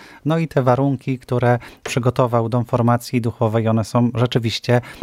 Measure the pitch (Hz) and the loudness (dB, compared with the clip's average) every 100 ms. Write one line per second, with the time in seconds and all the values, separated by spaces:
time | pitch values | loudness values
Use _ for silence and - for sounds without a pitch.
0 | - - 143 165 160 147 127 123 139 131 | -8 -8 -4 -2 -2 0 2 2 2 -2
1 | - 127 - 123 120 120 - - - - | -4 -6 -4 0 2 0 -2 -14 -6 0
2 | 123 123 123 120 113 123 113 123 117 120 | 0 2 0 0 0 -2 -2 0 2 2
3 | - 127 117 - 113 113 110 110 107 120 | 0 -4 -2 -2 0 0 0 0 0 0
4 | 120 113 120 131 113 - - 123 - - | 0 0 0 0 -2 -4 0 0 -2 -6